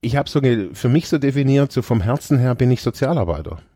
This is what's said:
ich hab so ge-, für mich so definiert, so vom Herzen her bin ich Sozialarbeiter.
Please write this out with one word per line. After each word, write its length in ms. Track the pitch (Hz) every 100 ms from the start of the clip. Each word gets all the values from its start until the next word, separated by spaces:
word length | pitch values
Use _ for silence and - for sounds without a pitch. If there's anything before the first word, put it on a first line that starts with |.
ich 160 | 123 135
hab 120 | 139
so 120 | 151
ge-, 340 | 135 117 95
für 140 | - 123
mich 200 | 143 -
so 100 | 160
definiert, 520 | 139 135 135 139 139
so 100 | -
vom 200 | - 117
Herzen 380 | 95 131 - 139
her 180 | 127 123
bin 160 | 127
ich 100 | 123
Sozialarbeiter. 760 | - - 135 165 87 82 78 90 _